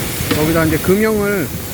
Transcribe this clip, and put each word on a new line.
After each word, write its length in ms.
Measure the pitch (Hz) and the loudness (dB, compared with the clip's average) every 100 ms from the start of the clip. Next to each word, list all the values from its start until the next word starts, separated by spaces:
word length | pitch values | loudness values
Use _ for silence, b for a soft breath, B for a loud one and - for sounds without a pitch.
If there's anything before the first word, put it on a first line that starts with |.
| - - - 151 | -6 -4 -2 0
여기다 260 | 156 165 160 | 2 2 2
이제 100 | 151 | 2
금형을, 680 | - 196 220 214 202 202 135 - - | 2 2 2 2 0 0 -2 -6 -10